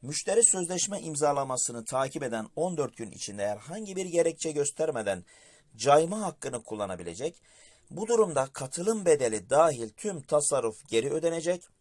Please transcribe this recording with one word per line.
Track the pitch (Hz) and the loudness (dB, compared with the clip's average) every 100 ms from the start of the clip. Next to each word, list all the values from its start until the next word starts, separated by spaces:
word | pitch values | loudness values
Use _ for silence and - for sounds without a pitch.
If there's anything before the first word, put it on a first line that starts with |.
Müşteri | 123 151 - 208 | -8 -6 0 4
sözleşme | 233 190 170 180 - 196 | 4 4 0 -2 -2 -4
imzalamasını | 160 151 151 143 135 127 - 120 113 | -6 0 2 2 0 -2 -4 -6 -4
takip | 131 135 160 | -2 -2 -2
eden | 139 113 110 - | -4 -4 -6 -4
on | 170 165 | -2 0
dört | 135 - | -4 -4
gün | 113 | -12
içinde | - - 101 101 | -10 -10 -4 -2
herhangi | 104 131 185 214 190 | -4 -6 -12 -8 -6
bir | 190 | -2
gerekçe | 170 170 160 165 | 2 2 0 -4
göstermeden | 147 139 - 156 131 104 92 - - - - _ 110 | -2 -2 0 -2 -2 -2 -4 -6 -20 -20 -20 _ -4
cayma | 120 143 165 208 | 6 6 6 -2
hakkını | 202 156 135 123 | -6 -6 -8 -8
kullanabilecek. | - 107 101 90 85 85 143 175 _ - - _ _ | -8 -6 -6 -6 -8 -6 -8 -8 _ -20 -20 _ _
Bu | 156 220 | -10 0
durumda | 233 208 143 131 | 2 4 2 -2
katılım | - 131 - 180 220 180 | -4 -8 -4 -2 0 4
bedeli | 147 123 107 98 | 4 4 -2 2
dahil | 135 165 131 113 | 6 6 4 -6
tüm | - 214 180 | -6 -6 -6
tasarruf | 131 151 147 139 117 107 - | 0 2 2 0 0 -4 0
geri | 113 127 | 0 2
ödenecek. | 147 165 165 165 180 - _ | 0 0 -2 -2 -2 -4 _